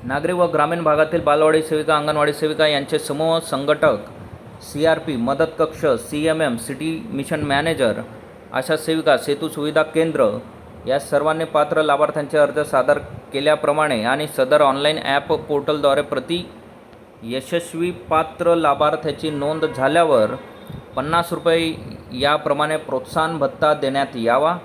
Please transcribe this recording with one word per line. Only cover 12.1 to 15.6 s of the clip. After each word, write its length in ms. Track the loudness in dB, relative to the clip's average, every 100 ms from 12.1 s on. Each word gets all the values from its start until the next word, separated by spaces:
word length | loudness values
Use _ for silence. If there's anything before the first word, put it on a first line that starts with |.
| 0 -2 2
अर्ज 220 | 2 2
सादर 380 | 0 2 4 2 0 -16 -8
केल्याप्रमाणे 720 | -2 2 2 2 2 2 2
आणि 240 | 0 0 -2
सदर 340 | -2 4 6
ऑनलाइन 360 | 4 4 0 0
ॲप 300 | 0 -2 0
पोर्टलद्वारे 680 | -4 -2 -2